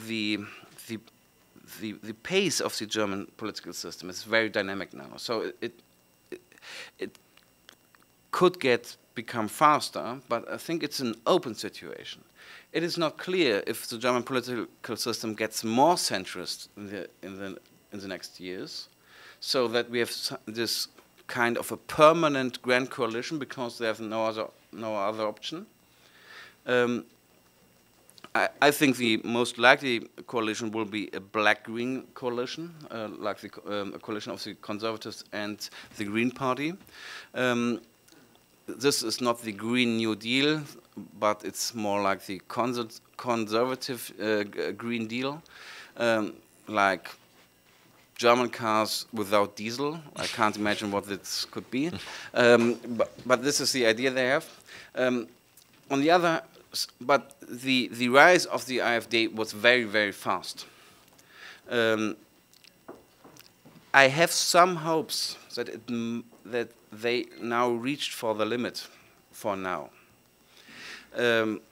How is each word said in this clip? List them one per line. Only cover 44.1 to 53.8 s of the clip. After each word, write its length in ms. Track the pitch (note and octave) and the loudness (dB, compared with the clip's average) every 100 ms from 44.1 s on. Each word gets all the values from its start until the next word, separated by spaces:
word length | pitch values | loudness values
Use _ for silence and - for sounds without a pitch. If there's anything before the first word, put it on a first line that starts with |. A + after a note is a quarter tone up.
| F#2+ | -4
uh, 220 | G#2+ G#2+ | 0 0
g-, 280 | G#2 - D#2 | 0 -4 -4
Green 340 | G2+ A#2 A#2+ A2 | -4 -4 -4 -4
Deal, 340 | A#2+ C3+ D3+ - - - - - - | -4 -4 -6 -12 -20 -18 -18 -14 0
um, 360 | A#2 A2+ G2+ - - _ - | 4 4 0 -6 -20 _ -4
like 420 | G#2+ G2 F#2 - - _ _ _ _ _ _ _ _ _ - | 4 4 2 -4 -18 _ _ _ _ _ _ _ _ _ 2
German 340 | A#2+ A#2+ A#2+ | 6 6 4
cars 580 | - A#2 G#2+ G#2 - - | -2 2 2 2 -2 -6
without 440 | A2+ G2 G#2 G2+ - | -6 2 4 4 -2
diesel. 440 | A2 A#2+ D3 E3 D3 - | -6 -4 -4 -6 -10 -8
I 120 | F#2 | -6
can't 280 | - G#2+ G#2 | 0 2 2
imagine 360 | G#2 G#2 G#2+ | 0 0 -2
what 160 | G2+ G2 | -4 -4
this 380 | F#2+ - - - | -8 -6 -8 -6
could 240 | - - | -10 -6
be. 200 | B2 D#3+ F#3 - - - | -4 -4 -6 -12 -14 -4
Um, 460 | A#2+ A#2+ A#2+ A#2 A#2 A#2+ | 6 10 10 8 2 -4
but, 240 | A2+ - - A#2+ | -2 -2 -2 0
but 180 | B2 | 2
this 160 | C3+ C#3 | 2 0
is 120 | B2+ | 0
the 160 | C3 | 2